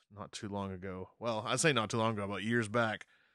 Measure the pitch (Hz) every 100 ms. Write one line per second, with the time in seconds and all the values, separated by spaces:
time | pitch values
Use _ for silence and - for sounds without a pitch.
0 | _ 101 90 - 107 101 98 92 95 92
1 | 92 - 113 110 113 127 165 127 107 117
2 | 113 107 101 98 104 120 110 113 113 104
3 | - _ _